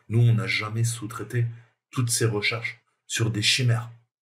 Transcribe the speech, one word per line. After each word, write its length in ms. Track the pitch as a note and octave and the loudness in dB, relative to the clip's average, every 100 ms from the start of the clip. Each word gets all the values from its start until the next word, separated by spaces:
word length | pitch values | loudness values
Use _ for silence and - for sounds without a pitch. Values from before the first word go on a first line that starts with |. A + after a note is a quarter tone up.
| - | 0
Nous, 100 | A2+ | 4
on 160 | A#2+ G#2 | 6 6
n'a 100 | F#2+ | 2
jamais 380 | - G#2+ A2 | -2 -4 -2
sous-traité 640 | A#2 - G#2+ - G#2 B2 A#2 - - _ _ | -2 -2 -8 -10 -6 -2 -2 -4 -20 _ _
toutes 220 | - A#2+ | -4 -2
ces 140 | - A2+ | 0 0
recherches 580 | G#2 - A2+ - - _ _ - | 0 -2 -4 -8 -14 _ _ -8
sur 240 | - A#2 | -2 -2
des 100 | G#2 | 0
chimères, 480 | G#2 - B2 A#2 - - _ _ | 0 2 2 0 -4 -16 _ _